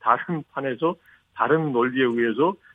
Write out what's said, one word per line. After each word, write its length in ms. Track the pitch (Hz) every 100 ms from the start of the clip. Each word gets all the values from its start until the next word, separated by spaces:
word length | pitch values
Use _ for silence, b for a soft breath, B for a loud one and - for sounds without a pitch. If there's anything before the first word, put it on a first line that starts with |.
다른 420 | 113 123 - 160 -
판에서 440 | - 135 117 160 185 b b _
다른 380 | - 117 156 156
논리에 320 | 120 127 127
의해서 500 | 123 117 117 110 170 202 b